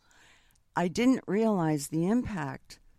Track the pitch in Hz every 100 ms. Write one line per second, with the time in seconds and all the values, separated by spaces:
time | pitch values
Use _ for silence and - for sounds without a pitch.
0 | _ _ - - _ _ _ - 180 165
1 | 247 262 - 190 226 202 160 151 143 160
2 | 170 240 233 196 143 135 - - -